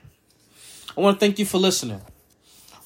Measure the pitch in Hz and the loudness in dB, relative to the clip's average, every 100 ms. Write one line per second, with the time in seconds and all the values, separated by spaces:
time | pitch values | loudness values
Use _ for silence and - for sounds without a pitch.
0 | - _ _ _ _ _ - - - - | -20 _ _ _ _ _ -20 -20 -12 0
1 | 202 196 208 202 202 185 190 180 123 101 | 2 4 2 0 -2 0 2 0 -4 -10
2 | - - _ _ _ - - - | -14 -20 _ _ _ -20 -20 -20